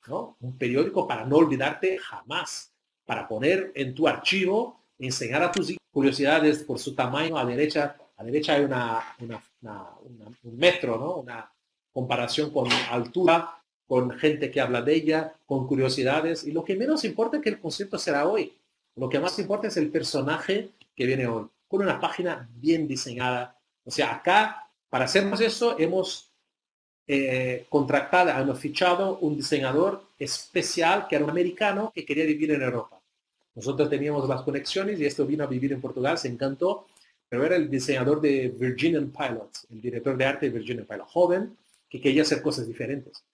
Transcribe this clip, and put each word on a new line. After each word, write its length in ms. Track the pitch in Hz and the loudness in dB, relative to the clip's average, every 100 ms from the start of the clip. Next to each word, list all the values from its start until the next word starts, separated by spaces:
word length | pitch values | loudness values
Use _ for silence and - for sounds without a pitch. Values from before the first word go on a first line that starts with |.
| - | -8
¿no? 300 | 165 233 _ | -8 -8 _
Un 180 | 123 127 | -12 -4
periódico 480 | 127 131 180 190 - | 0 2 2 0 -2
para 200 | 117 117 | -4 4
no 100 | 147 | 6
olvidarte 600 | 156 127 139 151 190 185 | 6 4 -2 0 -2 -2
jamás, 720 | - - 117 165 - - - _ _ _ - | -8 -14 -8 -6 -6 -10 -14 _ _ _ -6
para 220 | 113 101 | -6 -4
poner 460 | 110 139 190 - 139 | 0 2 2 0 -6
en 180 | 131 | -6
tu 140 | 131 151 | 2 2
archivo, 720 | - - 196 185 208 247 - _ _ | 2 0 0 2 0 -2 -8 _ _
enseñar 460 | 131 127 117 139 | -8 -6 -2 0
a 80 | 175 | 0
tus 200 | 185 147 | 0 -4
hijos 120 | - _ | -6 _
curiosidades 720 | 143 135 131 139 156 151 151 | 2 2 2 2 6 4 2
por 160 | - 123 | -2 -8
su 160 | - 127 | -6 -4
tamaño. 420 | 123 135 165 156 | -2 0 -2 -2
A 80 | 123 | -2
derecha, 520 | 123 151 151 143 - - _ | 0 0 0 -2 -6 -20 _
a 80 | |
derecha 300 | 113 143 151 | -4 -2 2
hay 100 | 147 | 2
una, 400 | 143 127 117 113 113 - | 2 0 -2 -2 -4 -14
una, 240 | 117 107 - _ | -12 -12 -16 _
una, 280 | 113 104 98 - | -16 -16 -16 -20
una, 360 | 131 120 107 120 | -20 -20 -20 -20
un 140 | 117 117 | -16 2
metro, 400 | 175 180 131 113 | 2 4 -2 -2
¿no? 180 | 143 180 | -2 -6
Una 340 | 123 117 110 _ _ _ _ | -8 -14 -16 _ _ _ _
comparación 600 | 131 123 123 120 - 151 | -6 -2 -2 0 -2 0
con 200 | 147 123 120 - | 0 2 0 0
altura, 720 | 123 117 175 175 170 165 - _ _ _ | -2 -2 2 4 4 2 -12 _ _ _
con 260 | 127 127 | 0 0
gente 380 | - 156 147 135 | 2 2 2 -2
que 120 | 139 | 0
habla 200 | 123 123 | 0 0
de 140 | 120 165 | 2 2
ella, 400 | 156 156 156 - _ | 2 0 -2 -12 _
con 220 | 135 131 | -4 0
curiosidades. 800 | 139 131 131 127 147 160 156 147 | 2 2 2 2 2 0 -2 -4
Y 60 | |
lo 100 | 160 | -4
que 140 | 156 190 | -2 -2
menos 260 | 262 302 | 2 0
importa 340 | 214 165 226 302 | 0 -2 -2 0
es 60 | |
que 60 | 220 | -2
el 100 | 208 | -4
concepto 380 | 165 - 196 - | -8 -8 -6 -4
será 280 | - 143 156 | 0 2 2
hoy. 280 | 214 - _ _ _ _ - | 0 -2 _ _ _ _ -8
Lo 140 | 107 | -2
que 100 | 139 | 0
más 180 | 175 196 | 0 -4
importa 300 | 180 208 214 | -2 -2 -2
es 80 | 175 | -2
el 140 | 151 | 0
personaje 800 | 160 - 147 135 165 - 202 - _ _ - | -2 -2 -2 -2 -2 -2 -2 -4 _ _ -4
que 100 | 127 | -2
viene 220 | 131 123 | 0 0
hoy, 200 | 113 107 _ _ | -4 -8 _ _
con 140 | 196 | 0
una 180 | 190 - | 2 0
página 500 | 170 - 175 147 117 120 | -2 -2 -4 -4 -10 -4
bien 320 | 147 165 147 | 2 2 2
diseñada. 680 | 131 135 120 127 123 123 _ _ _ | -4 -6 -2 -2 -2 -4 _ _ _
O 80 | - | -8
sea, 220 | - 123 | -2 0
acá, 560 | 113 - 196 220 - - _ _ | 0 4 4 4 -4 -18 _ _
para 160 | 127 127 | -2 4
hacernos 340 | 190 202 202 | 4 4 2
eso, 380 | 226 - 233 - | 0 2 0 2
hemos, 500 | 165 185 185 - - _ _ _ _ _ _ _ - | 0 2 -2 -6 -16 _ _ _ _ _ _ _ -2
eh, 580 | 139 135 127 127 123 - | 0 0 0 -2 -4 0
contratado, 600 | 147 127 143 - 180 175 | 0 4 2 4 4 4
hemos 300 | 131 135 180 | 4 0 -2
fichado 580 | 147 - 180 175 196 185 | -4 2 2 4 0 0
un 160 | 165 143 | -2 -2
diseñador 680 | - 147 131 139 190 196 - _ | 0 0 2 2 2 0 -12 _
especial 880 | 131 - - 180 - - 165 196 196 | -8 -8 -4 -4 -2 2 4 4 2
que 80 | 147 | 0
era 80 | |
un 80 | 147 | 2
americano 600 | 165 175 180 208 196 214 | 2 0 2 0 0 -4
que 120 | - - | -6 -4
quería 200 | 147 160 | 0 2
vivir 260 | 151 151 | 2 2
en 100 | 143 | 2
Europa. 380 | 127 120 107 - _ _ _ _ _ - | 0 -2 -8 -16 _ _ _ _ _ -10
Nosotros 340 | 113 131 147 | -6 0 0
teníamos 400 | 143 143 147 135 | 0 0 -2 -2
las 120 | 131 | -2
conexiones 560 | - 180 - 190 190 196 | -2 -6 -4 -4 -2 -2
y 60 | 143 | -2
esto 200 | 143 135 | 0 -2
vino 180 | 151 | -2
a 40 | 139 | -2
vivir 260 | 127 139 | -2 -2
en 80 | 131 | -4
Portugal, 360 | 131 127 131 165 | -6 -2 -2 -2
se 100 | 131 | -4
encantó, 600 | 120 139 139 180 202 - - _ _ _ | -4 -4 0 -2 -2 -8 -20 _ _ _
pero 180 | 120 151 | -2 2
era 100 | 175 | 2
el 140 | 139 | 2
diseñador 520 | 135 131 131 127 151 | -2 0 0 2 4
de 280 | 151 139 127 | 4 2 0
Virginian 600 | - 127 123 160 156 135 | -2 -2 2 2 2 -2
Pilot, 380 | - 139 113 107 - - | -4 -4 -4 -10 -18 -18
el 100 | 110 | -8
director 340 | 120 120 127 127 | -6 -4 -2 2
de 100 | 131 | 0
arte 200 | 139 139 | 2 -2
de 80 | 113 | -2
Virginian 280 | 110 117 107 | -6 -8 -8
Pilot, 220 | 104 - | -12 -4
joven, 500 | 170 180 180 226 - _ _ _ | 4 4 4 -2 -10 _ _ _
que 100 | - | -2
quería 220 | 143 135 | 2 4
hacer 200 | 151 135 | 4 2
cosas 260 | 147 - 113 | 0 -4 -8
diferentes. 560 | - 113 139 - - _ | -6 -6 -6 -10 -20 _